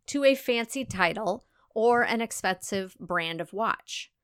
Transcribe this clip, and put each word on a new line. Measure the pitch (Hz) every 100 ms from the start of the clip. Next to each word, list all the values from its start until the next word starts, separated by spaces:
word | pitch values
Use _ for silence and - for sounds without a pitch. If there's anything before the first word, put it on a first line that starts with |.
| -
to | 285
a | 277
fancy | 269 - 233 226 277
title | 247 185 175 - 220 302 _ _ _
or | 226 233 240
an | - 226
expensive | 226 - 190 185 - 196 185 -
brand | 185 175 165 165
of | 165
watch. | 196 220 - - - - _